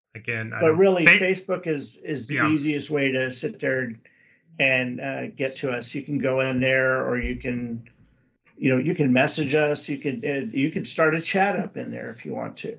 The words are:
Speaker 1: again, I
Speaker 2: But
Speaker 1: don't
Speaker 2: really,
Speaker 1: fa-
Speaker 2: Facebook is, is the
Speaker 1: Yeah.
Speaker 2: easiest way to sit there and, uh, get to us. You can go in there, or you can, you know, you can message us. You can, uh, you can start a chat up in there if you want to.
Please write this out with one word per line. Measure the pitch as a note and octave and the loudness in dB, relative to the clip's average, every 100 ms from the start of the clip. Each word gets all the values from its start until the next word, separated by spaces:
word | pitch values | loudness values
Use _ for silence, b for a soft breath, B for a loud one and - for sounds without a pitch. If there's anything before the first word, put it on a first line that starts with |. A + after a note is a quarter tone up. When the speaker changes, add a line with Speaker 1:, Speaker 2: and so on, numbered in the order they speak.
| _ | _
Speaker 1:
again, | A2+ G#2 A2+ A2+ | -12 -6 -6 -4
I | A2+ | 2
Speaker 2:
But | D#3+ | 4
Speaker 1:
don't | D#3+ | 6
Speaker 2:
really, | G3 F3+ E3 | 4 6 6
Speaker 1:
fa- | F#3+ | 6
Speaker 2:
Facebook | F#3 F#3 - F3+ E3 | 4 -2 -2 -4 -2
is, | D3 A2+ - | -4 -6 -10
is | - C#3 A2+ | -6 -6 -4
the | C#3 | 0
Speaker 1:
Yeah. | A#2 | 2
Speaker 2:
easiest | D3+ D3 D3 C#3+ | 2 2 -2 -2
way | D3 C#3 | 0 2
to | C3 C3 | 0 -2
sit | B2+ D3+ A2 | -4 -6 -4
there | C#3 C3 B2 A2+ - b b b b - | -2 -2 -4 -8 -18 b b b b 0
and, | C3+ C3 B2 B2 | 2 2 0 -4
uh, | C#3 C3+ B2 | -6 -6 -8
get | - C3+ - | -4 -4 -4
to | C#3 | -4
us. | B2 A#2+ | -4 -6
You | D3 | -8
can | C3 C#3+ | -4 -2
go | C3 C3 | 0 2
in | C3 B2+ | 2 2
there, | C3 C3 C3 C3 B2+ | 2 4 4 2 0
or | B2 | -2
you | A#2+ B2 | -2 -4
can, | C3 B2 A#2+ A#2 - _ _ _ _ _ _ - | -4 -4 -4 -8 -12 _ _ _ _ _ _ -2
you | C3+ | 2
know, | C3 | 2
you | D3+ | 2
can | F3+ C#3 | 2 4
message | B2+ C#3+ - C#3 | 4 4 2 0
us. | D3+ D3 C#3+ - | 2 2 0 -4
You | C#3+ | -4
can, | C#3+ B2 | -4 -4
uh, | D3 C#3 A#2+ | -4 -4 -4
you | C3 D3 | -2 -2
can | F3 | -2
start | A#2 - D#3+ | -4 2 2
a | E3 | 2
chat | - G3 G3 - | 0 2 2 0
up | F3 - | -4 -6
in | A#2 | -8
there | A#2 A#1 | -8 -10
if | - - | -12 -10
you | |
want | B1 A1+ - | -8 -8 -8
to. | - | -10